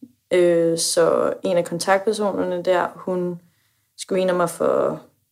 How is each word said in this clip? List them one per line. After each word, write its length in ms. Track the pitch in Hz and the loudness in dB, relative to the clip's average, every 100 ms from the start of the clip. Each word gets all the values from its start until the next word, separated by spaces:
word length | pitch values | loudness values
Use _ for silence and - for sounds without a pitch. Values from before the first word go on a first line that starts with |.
| - _ - | -20 _ -2
Øh, 480 | 180 175 170 165 165 | 2 4 4 2 0
så 540 | - - 160 62 - - | 0 2 2 2 0 -2
en 140 | 190 175 | -2 -2
af 80 | |
kontaktpersonerne 960 | 170 170 - 190 196 208 208 180 180 180 | -2 -4 0 0 0 -2 -2 -2 -4 -2
der, 260 | 180 180 165 | 0 0 -2
hun 460 | - - 180 180 175 - _ _ _ _ - | -6 -6 -4 -4 -6 -12 _ _ _ _ -16
screener 380 | - 185 185 | -6 -2 0
mig 160 | 180 170 | 0 -2
for 520 | - 69 65 - 160 - _ _ | 0 0 2 0 -4 -10 _ _